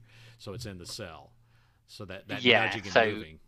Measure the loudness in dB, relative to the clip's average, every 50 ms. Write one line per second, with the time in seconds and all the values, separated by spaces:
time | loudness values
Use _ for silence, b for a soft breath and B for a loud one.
0 | b b b b b b b b -14 -14 -12 -12 -12 -12 -12 -14 -14 -14 -12 -12
1 | -12 -12 -14 -16 -20 -20 _ _ _ _ _ _ _ _ _ _ _ _ -16 -14
2 | -12 -12 -12 -12 -10 -8 -6 2 6 6 6 6 6 2 -2 -4 -2 2 4 4
3 | 4 4 0 -4 -10 -14 -16 -20 -20